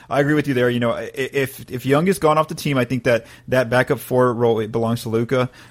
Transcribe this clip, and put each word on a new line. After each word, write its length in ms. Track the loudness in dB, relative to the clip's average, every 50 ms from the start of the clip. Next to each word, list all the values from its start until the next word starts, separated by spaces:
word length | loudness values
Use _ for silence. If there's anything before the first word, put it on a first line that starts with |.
| -10 -4
I 120 | -2 0
agree 140 | 2 2 2
with 140 | 0 0 0
you 60 | 0
there. 160 | 0 0 0
You 100 | 0 0
know, 120 | -2 -2
i-, 180 | -2 -4 -6 -10 -8
if, 560 | -8 -8 -4 -2 -4 -4 -4 -6 -14 -14 -12
if 140 | -12 -8 -2
Young 240 | 0 2 2 2 2
is 100 | 0 2
gone 200 | 2 2 2 2
off 100 | 0 -2
the 60 | -6
team, 240 | -6 -4 -2 0 0
I 80 | 0
think 180 | 0 -2 -2 2
that 220 | 2 0 0 -2 -8 -20 -20 _ -2
that 200 | 0 0 0 2
backup 300 | 0 0 2 0 -2 -4
four 340 | -2 0 2 4 4 4 2 2
role, 220 | 2 2 2 2
it 100 | 0 -2
belongs 320 | -2 -2 0 0 -2 -4
to 60 | -4 -2
Luka. 420 | -2 -2 0 0 0 0 0 -2 -6 -16 -20 -20